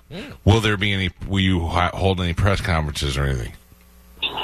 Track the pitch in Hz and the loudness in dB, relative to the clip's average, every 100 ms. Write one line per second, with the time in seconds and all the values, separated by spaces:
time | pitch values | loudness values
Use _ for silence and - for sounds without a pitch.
0 | - 180 269 - - 113 110 104 104 98 | -16 -14 -14 -2 4 4 4 0 0 0
1 | 92 - - 98 95 90 82 87 90 - | -2 -6 -4 0 2 2 0 0 0 0
2 | 90 92 90 85 104 95 - 82 76 71 | 0 2 0 0 2 2 0 0 -2 -2
3 | 71 67 69 65 55 - - - - - | -4 -2 -2 -2 -6 -12 -20 -20 -20 -20
4 | - - - - | -20 -10 -8 -6